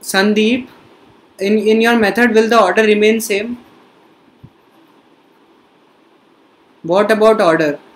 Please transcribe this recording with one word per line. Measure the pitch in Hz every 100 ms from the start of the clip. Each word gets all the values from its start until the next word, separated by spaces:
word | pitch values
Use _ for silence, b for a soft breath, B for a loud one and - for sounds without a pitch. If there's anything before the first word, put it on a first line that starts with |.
Sandeep, | - 196 208 208 214 247 - - - _ _ _ _ -
in, | 196 214
in | 208 220
your | 226 233
method, | 202 220 240
will | 220 220
the | 233
order | 185 208
remain | 214 208 214 226
same? | 220 202 233 240 - - _ _ _ _ _ _ - _ _ _ _ _ _ _ _ _ _ _ _ _ _ _ _ _ _ _ _ _ _ _
What | 160 185 208
about | 214 220 214
order? | 180 160 156 139 -